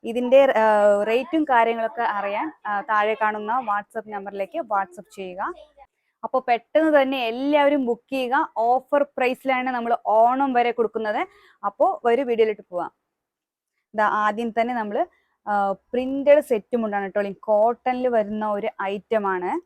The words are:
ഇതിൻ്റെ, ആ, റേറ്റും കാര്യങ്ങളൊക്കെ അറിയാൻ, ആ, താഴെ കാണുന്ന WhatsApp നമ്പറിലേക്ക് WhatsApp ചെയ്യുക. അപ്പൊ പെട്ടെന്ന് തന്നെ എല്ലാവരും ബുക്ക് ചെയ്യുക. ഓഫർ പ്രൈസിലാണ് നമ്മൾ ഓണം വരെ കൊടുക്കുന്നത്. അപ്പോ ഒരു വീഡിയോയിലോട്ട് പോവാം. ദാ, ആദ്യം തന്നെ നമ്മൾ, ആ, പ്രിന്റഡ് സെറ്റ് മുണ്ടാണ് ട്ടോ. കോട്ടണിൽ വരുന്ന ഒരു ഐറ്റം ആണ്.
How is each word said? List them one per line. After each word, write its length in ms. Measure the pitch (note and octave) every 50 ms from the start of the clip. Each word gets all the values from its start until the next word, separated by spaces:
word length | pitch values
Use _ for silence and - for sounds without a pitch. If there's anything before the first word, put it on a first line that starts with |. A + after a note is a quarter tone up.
| _
ഇതിൻ്റെ, 400 | G#3+ A3+ A#3+ B3 B3 B3+ C4+ C#4
ആ, 600 | C4 - G#3+ A3 A3 G#3+ G#3 G#3 G#3 G3+ G3+ G#3
റേറ്റും 400 | G#3+ A3 A#3+ C4 - - D#4+ D#4
കാര്യങ്ങളൊക്കെ 580 | C#4+ C4 A#3 A3+ A3+ A#3 A#3 A3+ A3+ - -
അറിയാൻ, 520 | A#3 A3+ G#3+ G3+ G3 G3+ G3+ G#3+ C#4 D#4+ - _ _
ആ, 160 | G#3+ G#3 G3+
താഴെ 320 | G3 - A3 G#3+ G#3 G#3+ A3
കാണുന്ന 460 | G#3+ A3 G#3+ G#3+ G#3+ G#3+ G#3 A3 B3+
WhatsApp 520 | - G#3+ G3+ G#3 G#3 _ _ A3+ G#3 G#3+
നമ്പറിലേക്ക് 460 | G#3+ G3+ G3 G3+ G3 G3 G3 F#3+ _ D#4+
WhatsApp 520 | D#4+ A3 G#3+ G3 G3 F#3 F3+ G3 F#3 _ -
ചെയ്യുക. 380 | - F#3+ F#3 F3+ F3+ G#3 D4 F4+ E4+ - _ _ _ - _ _ _ _ _ _ _ -
അപ്പൊ 160 | A3+ - C4 B3+ -
പെട്ടെന്ന് 540 | A#3+ A3+ _ _ _ D4 D#4+ D#4 D4+ D4
തന്നെ 160 | C4+ C4 C4+ C4+ B3
എല്ലാവരും 600 | A3+ A3+ B3 C4+ C#4+ D4 D4 C#4+ C#4+ C#4+ D4 C4
ബുക്ക് 280 | A#3 A#3+ A#3 _ _ -
ചെയ്യുക. 400 | C4+ C4 A#3+ B3 C#4+ D#4+ - _ -
ഓഫർ 460 | A3+ A#3 B3 B3+ B3+ _ - C#4+ C#4+
പ്രൈസിലാണ് 680 | C#4+ _ - C4 B3 B3+ - - C4+ C4 B3+ B3+ C4
നമ്മൾ 280 | B3+ A#3+ A#3 A#3 A#3 - _
ഓണം 480 | - G#3 A3 A3+ A#3+ B3+ C4 C#4 C#4 B3+
വരെ 180 | A#3+ A#3+ A#3+
കൊടുക്കുന്നത്. 560 | A#3 - A#3 G#3+ _ - A3 G#3+ G#3+ B3 F4 F#4+ _ _ _ _ _ _ -
അപ്പോ 360 | G3+ G3+ _ C#4+ F4+ F#4+ - -
ഒരു 160 | A#3 A#3 A#3+
വീഡിയോയിലോട്ട് 400 | C#4+ A#3+ A#3 A3 A3+ A3 G#3+ G#3 G3+ _
പോവാം. 220 | F3+ F3 E3 - _ _ _ _ _ _ _ _ _ _ _ _ _ _ _ _ _ _ _ _ _
ദാ, 120 | G#3+ G#3+ G#3
ആദ്യം 420 | - G#3+ G#3+ G#3+ G#3 G#3 A#3+ A#3
തന്നെ 240 | G#3+ A#3 A3+ A#3+ B3+
നമ്മൾ, 340 | A#3+ A3 G#3 G3+ B3 E4+ F4+ _ _ _ _ _ _ _ -
ആ, 240 | G#3 G3+ G3+ G3
പ്രിന്റഡ് 720 | G3 - _ _ - A#3+ B3+ B3+ C4+ C#4 C#4 C#4+ C#4+ D4+
സെറ്റ് 360 | D4 - C4 G#3+ G3 _ - A#3+
മുണ്ടാണ് 340 | A3+ G#3+ G3+ G3+ G3 F#3+
ട്ടോ. 200 | F3+ G#3 G3+ G3+ G3 _
കോട്ടണിൽ 680 | - - G#3+ G#3 G#3+ A#3 A#3+ A#3 _ B3+ B3+ B3+ B3+ B3+
വരുന്ന 440 | A#3+ A3+ G#3+ G3+ G#3+ G#3+ G#3+ G#3+
ഒരു 180 | G#3 G3+ G3+ A3+ - _
ഐറ്റം 460 | G3 G3 G3 G#3 - _ A#3 A3 G3+ G3
ആണ്. 340 | F#3+ F#3 F3+ F3+ A3+ E4+ -